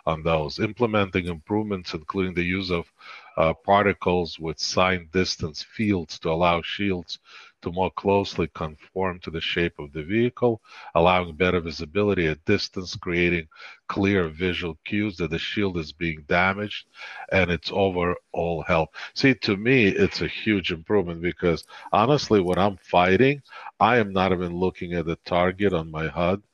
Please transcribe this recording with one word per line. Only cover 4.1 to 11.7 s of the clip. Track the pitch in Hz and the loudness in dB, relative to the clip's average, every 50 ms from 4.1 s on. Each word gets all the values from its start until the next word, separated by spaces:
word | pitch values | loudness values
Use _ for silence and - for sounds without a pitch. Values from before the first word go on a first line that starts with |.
| 90 90 87 80 - - | 2 0 0 -2 -6 -8
with | 80 80 78 - | -8 -8 -6 -6
signed | - - - 98 92 92 92 90 85 80 | -6 -4 0 2 2 2 2 -2 -4 -2
distance | - 95 92 - - - 90 80 76 - | 0 0 0 0 -2 -6 -6 -8 -8 -10
fields | - - - - 113 104 101 90 80 - - - | -16 -14 -6 -4 0 0 0 0 -2 -6 -12 -8
to | - 85 | -4 -2
allow | 80 82 90 87 85 85 82 | 0 2 4 4 2 2 -2
shields | - - - 101 101 95 90 85 - - - _ _ - - - - _ _ | -6 -6 -4 -2 -2 -2 -4 -6 -10 -14 -16 _ _ -20 -20 -20 -20 _ _
to | - - | -10 -8
more | 85 92 92 90 | -4 -2 -2 -2
closely | - - - 98 98 101 98 - - - 87 78 - | -2 -2 2 2 2 2 2 0 -2 -2 -4 -4 -2
conform | - 85 78 78 - - - - 95 92 92 90 87 | -8 -8 -8 -8 -12 -18 -10 -6 -4 -4 -4 -4 -6
to | - 92 | -10 -8
the | 80 82 | -8 -6
shape | - - - 90 85 87 - - | -4 -2 0 0 0 0 -2 -6
of | 73 73 71 | -14 -12 -10
the | 78 | -10
vehicle, | 76 78 104 113 120 123 - - 123 120 113 107 _ - - - - - - | -8 -4 -2 -2 -2 -2 -2 0 0 0 0 0 _ -18 -20 -20 -12 -2 2
allowing | 82 85 90 92 92 90 85 80 | 4 4 6 4 2 0 -2 -2
better | 76 92 90 90 90 | 0 0 2 2 0
visibility | 82 82 | -2 -4